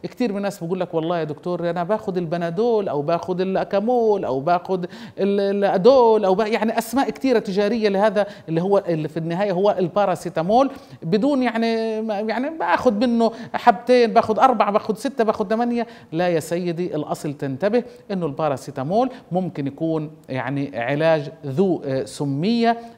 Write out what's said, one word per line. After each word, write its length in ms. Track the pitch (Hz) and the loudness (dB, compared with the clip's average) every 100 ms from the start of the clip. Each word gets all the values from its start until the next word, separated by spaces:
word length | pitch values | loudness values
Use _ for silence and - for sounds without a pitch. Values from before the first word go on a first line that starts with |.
كتير 280 | 180 - 240 | -14 -4 -2
من 60 | 202 | -2
الناس 260 | 196 196 | -4 -6
بقول 160 | 165 185 | -6 -4
لك: 140 | 175 | -2
"والله 260 | 165 160 175 | -2 -2 -2
يا 40 | |
دكتور 460 | 156 143 180 175 175 | -4 -6 -6 -4 -2
أنا 140 | 175 | -2
باخد 340 | 170 214 208 185 | -2 -2 -2 -4
البنادول 720 | 170 175 170 170 240 220 196 | -4 -2 -2 0 0 2 0
أو 120 | 143 | -2
باخد 400 | 147 170 - 180 | 0 0 -2 -2
الأكامول 840 | 185 185 180 196 214 247 220 202 - | -2 -2 0 0 2 2 2 2 0
أو 140 | 131 | -2
باخد 440 | 147 180 180 185 175 226 220 - | 2 0 0 -4 -4 -10 -14 -4
ال-، 360 | 196 202 196 202 | -2 0 0 0
الأدول 720 | 196 175 190 269 233 220 190 | 2 4 6 6 6 4 4
أو 100 | 190 | 2
با-"، 120 | 214 | 2
يعني 300 | 220 220 233 | 0 0 -2
أسماء 320 | 226 254 220 | -2 -2 -2
كتيرة 300 | 214 269 233 | -2 0 2
تجارية 500 | 208 190 202 233 214 | 2 0 0 2 2
لهذا 380 | 190 220 202 202 - - | 2 2 2 -2 -6 -4
اللي 120 | 165 | -2
هو 220 | 185 202 185 | 2 2 2
اللي 200 | 160 156 | -2 -2
في 100 | 170 | -6
النهاية 340 | 165 170 208 | -4 -2 0
هو 240 | 180 202 190 | 2 2 2
الباراسيتامول 920 | 180 208 196 175 175 - 170 233 269 - - - | 0 2 0 0 -4 -4 2 4 2 0 -14 -12
بدون 400 | 160 202 269 285 | 0 2 2 2
يعني 580 | 247 220 226 226 226 220 | 0 0 0 0 -2 -4
ما، 180 | 220 214 | -4 -4
يعني 300 | 220 220 277 | -4 -4 -4
باخد 560 | 320 - 165 247 202 247 | -4 0 2 2 2 2
منه 260 | 233 226 226 220 | 2 2 0 -8
حبتين، 600 | - - 196 - 247 233 | 0 2 2 4 4 6
باخد 260 | 208 220 202 | 4 2 4
أربعة، 320 | 262 226 214 | 4 4 2
باخد 260 | 202 - 208 | 0 -2 -4
ستة، 260 | 277 277 | -4 0
باخد 260 | 220 - 196 | 0 0 -2
ثمانية. 380 | 220 240 240 226 - - | -2 0 -2 -4 -10 -8
لا 160 | 156 180 | -2 0
يا 120 | 165 | 0
سيدي، 560 | - 170 175 165 180 151 | 0 -2 -2 -2 -4 -4
الأصل 380 | 147 165 160 | -4 -6 -6
تنتبه 500 | 139 143 131 202 233 240 - - | -6 -6 -2 0 0 -2 -8 -8
إنه 140 | 190 160 | -4 -4
الباراسيتامول 840 | 139 156 131 - - 135 208 254 - - | -2 -2 -2 -6 -8 -2 0 0 -4 -6
ممكن 360 | 175 180 - 139 | -4 -4 -4 -6
يكون 440 | - 165 160 151 - - | -4 -2 -2 -4 -12 -10
يعني 500 | 131 120 139 139 104 | -6 -4 -4 -4 -4
علاج 520 | 120 143 160 160 143 - 143 | -2 2 2 2 0 -10 -6
ذو، 360 | 135 196 151 139 | 0 2 0 -2
آه، 180 | 135 | -4
سمية 760 | - - 143 139 185 233 226 233 - | -4 -6 -4 -2 0 2 2 0 -4